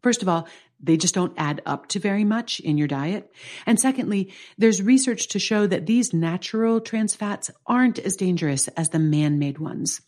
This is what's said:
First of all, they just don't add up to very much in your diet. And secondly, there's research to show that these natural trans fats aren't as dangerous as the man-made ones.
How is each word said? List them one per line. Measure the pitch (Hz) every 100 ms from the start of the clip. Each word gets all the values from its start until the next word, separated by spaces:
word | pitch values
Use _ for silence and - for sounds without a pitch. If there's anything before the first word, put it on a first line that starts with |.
First | 247 214
of | 185
all, | 165 165 - _ _
they | 139 160
just | 175
don't | 185 175 165
add | 147 147 -
up | 143 -
to | 202
very | 202 202
much | 208 220 233 -
in | 160 151
your | 147
diet. | 139 147 208 - - - - -
And | 226
secondly, | 262 262 202 202 190 - - -
there's | 226 196
research | 196 262 262 226 -
to | 202
show | - 214 208
that | 185 160
these | 233 240
natural | 165 165 180 - 220 226 226
trans | 226 220 214
fats | - 208 202 - - -
aren't | 247 254 -
as | - 190
dangerous | 185 175 156 135 -
as | - 160
the | 160
man-made | 156 151 151 147 143 143
ones. | 156 - 135 -